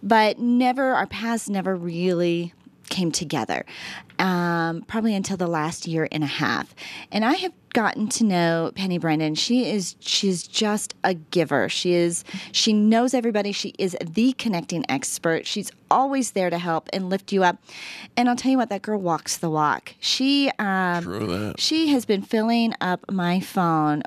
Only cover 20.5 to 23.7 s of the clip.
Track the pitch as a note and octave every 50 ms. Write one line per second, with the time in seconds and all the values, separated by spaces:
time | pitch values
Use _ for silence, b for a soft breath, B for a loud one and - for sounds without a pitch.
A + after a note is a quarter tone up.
20.5 | - - G#3+ G3+ F#3+ F#3+ F#3 F3+ F3 F3 E3+ F3 F2 G#2 A2 G#2 F2 - G#2+ G#2
21.5 | - - - - D4+ D#4+ E4 D4+ C#4+ C4 A3 - G#3+ F#3+ G3 - - A3+ G#3+ A3+
22.5 | A#3 A#3 A#3 A3+ - - - F#3 F3+ F3 - - G3 F#3+ F3 F3 F3 F#3+ F3+ -
23.5 | - G3 F3+ E3+